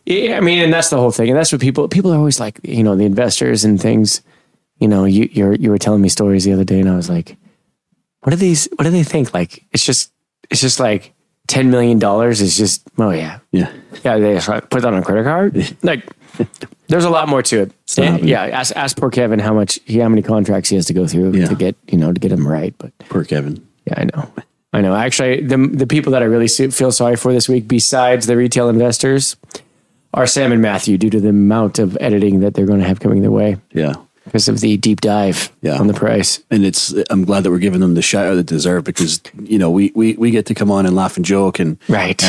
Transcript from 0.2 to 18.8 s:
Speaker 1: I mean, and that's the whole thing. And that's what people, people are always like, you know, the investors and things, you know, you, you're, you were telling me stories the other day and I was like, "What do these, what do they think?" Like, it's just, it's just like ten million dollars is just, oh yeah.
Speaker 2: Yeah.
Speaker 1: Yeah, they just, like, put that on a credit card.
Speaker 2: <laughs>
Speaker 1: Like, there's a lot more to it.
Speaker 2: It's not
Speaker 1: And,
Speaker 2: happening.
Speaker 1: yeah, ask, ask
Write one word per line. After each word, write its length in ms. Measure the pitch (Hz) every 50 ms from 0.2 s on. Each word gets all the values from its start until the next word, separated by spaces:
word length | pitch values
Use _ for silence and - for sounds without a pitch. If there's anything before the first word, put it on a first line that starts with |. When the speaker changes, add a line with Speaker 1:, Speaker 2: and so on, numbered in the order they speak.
| 247 226 233
Speaker 1:
I 40 | 208
mean, 220 | 185 170 175 175 170
and 100 | 160 160
that's 180 | 170 160 -
the 60 | 156
whole 140 | 131 123 123
thing. 180 | 110 - 113 117
And 80 | 127 151
that's 140 | 160 - -
what 80 | 135
people, 280 | 120 135 131 - 147 151
people 240 | - 180 190 185 170
are 40 | 151
always 200 | 151 151 131 -
like, 180 | 117 107 - - -
you 200 | - - 117 113
know, 120 | 107 98
the 80 | 95 104
investors 600 | 104 95 104 123 117 - - 131 127 120 107 107
and 160 | 107 104 95
things, 420 | - 110 113 110 110 104 - - - _ _ _ _ _ _ _ _ _ _ -
you 100 | 113 107
know, 160 | 104 98 95
you, 240 | 98 95 104 117 - -
you're, 220 | 107 101 98 104
you 160 | 107 - 107
were 80 | 104 98
telling 220 | - 104 107 104 98
me 60 | 92
stories 360 | - - 107 101 98 95 92
the 80 | 98 98
other 120 | 95 98
day 160 | 92 98 95
and 80 | 95 95
I 80 | 92
was 120 | 90 85 87
like, 280 | 87 85 82 - - - _ _ _ _ _ _ _ _ _ _ _ _ _ _ _ _ -
"What 80 | 135
do 60 | 151
these, 320 | 175 196 180 170 151 - - -
what 80 | - 143
do 60 | 160
they 140 | 175 180 160
think?" 280 | - - 160 131 - -
Like, 300 | 90 87 82 - - _ _ -
it's 120 | - -
just, 280 | - 127 - - - _ _ _ _ _ _ _ -
it's 100 | - 147
just 200 | 135 131 - -
like 340 | 131 113 107 95 - - _ _ _ _ _ _ _
ten 240 | - - 131 131 131
million 280 | 123 123 120 120 120 110
dollars 420 | 107 101 101 107 117 120 117 104
is 160 | 101 92 82
just, 260 | - 107 98 - - _ - - -
oh 120 | 113 104
yeah. 280 | 87 78 80 78 80 - - _
Speaker 2:
Yeah. 200 | - 92 85 - - - - - - - -
Speaker 1:
Yeah, 140 | 131 113 110
they 160 | 104 104 104
just, 140 | 90 82 -
like, 220 | 107 110 - -
put 120 | - 127 120
that 100 | 123 104
on 60 | 92
a 20 | 87
credit 200 | - 98 107 113
card. 520 | 135 156 175 196 202 139 - 151 - - -
Speaker 2:
<laughs> 40 | -
Speaker 1:
Like, 240 | 175 156 123 - - - _ _ - - - 120 - - - - - - - _ -
there's 160 | - 180 170
a 60 | 175
lot 180 | 170 160 156 156
more 140 | 143 131 120
to 180 | - 120 110 98
it. 100 | 98 - _ _
Speaker 2:
It's 140 | - - -
not 60 | 135
Speaker 1:
And, 80 | 170 170
Speaker 2:
happening. 160 | 165 170 160
Speaker 1:
yeah, 140 | 131 107 95
ask, 300 | - - 131 127 - -
ask 200 | -